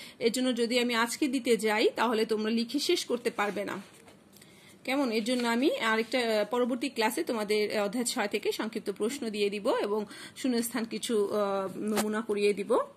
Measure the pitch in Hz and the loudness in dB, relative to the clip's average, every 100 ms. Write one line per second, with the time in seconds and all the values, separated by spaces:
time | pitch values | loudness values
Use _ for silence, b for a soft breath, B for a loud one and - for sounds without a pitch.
0 | B B 233 254 254 233 233 247 240 233 | B B -2 2 0 0 2 2 2 2
1 | 233 - 302 262 240 220 214 214 370 359 | 0 0 0 0 2 2 2 2 2 2
2 | 226 220 226 220 214 233 233 285 - 349 | 2 2 0 0 0 0 0 -2 0 0
3 | - 240 233 214 208 196 196 190 - - | 0 -2 -2 -2 -2 -2 -6 -8 -12 -20
4 | - - - - B B B B - 269 | -20 -20 -20 -20 B B B B -4 0
5 | 262 220 220 247 233 233 294 539 226 220 | 2 0 0 0 2 2 2 2 2 2
6 | 226 262 226 214 208 247 247 254 277 - | 0 0 2 2 2 2 0 0 -2 0
7 | 220 - 339 233 208 214 208 214 202 240 | 0 0 -2 -2 0 0 2 0 0 0
8 | 233 247 208 208 403 427 220 214 202 190 | -2 -2 -2 0 -2 -2 -4 -4 -6 -2
9 | 214 277 226 208 202 202 220 480 220 214 | -4 -2 -6 0 0 0 0 0 0 -2
10 | 208 B B - 262 233 233 214 226 220 | -4 B B -4 0 0 0 -4 -4 -6
11 | - 220 202 214 202 196 190 185 214 208 | 0 0 2 0 0 0 -2 -4 -2 0
12 | 214 214 226 202 202 202 190 269 571 | 0 -2 -2 2 2 2 2 2 0